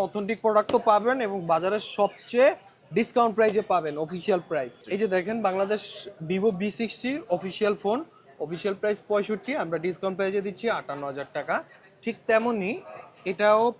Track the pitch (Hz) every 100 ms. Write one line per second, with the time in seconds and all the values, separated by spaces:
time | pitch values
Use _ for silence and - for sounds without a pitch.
0 | 190 208 202 220 220 214 214 240 226 208
1 | 220 262 214 196 165 165 185 214 - -
2 | 202 - - 240 277 285 - _ _ 170
3 | 226 254 233 202 220 208 208 180 156 147
4 | 156 180 185 185 165 156 127 - - 196
5 | 214 185 180 226 202 190 196 214 - -
6 | - - 160 190 214 180 208 190 220 -
7 | 247 285 - 180 190 - 208 202 202 240
8 | 330 _ - - 151 170 202 196 214 202
9 | - 208 196 214 - 269 170 165 170 175
10 | 190 190 190 202 196 185 233 175 143 143
11 | 143 135 135 151 139 196 - - - _
12 | - 220 - 220 233 226 185 339 - -
13 | - - 180 185 208 214 240 233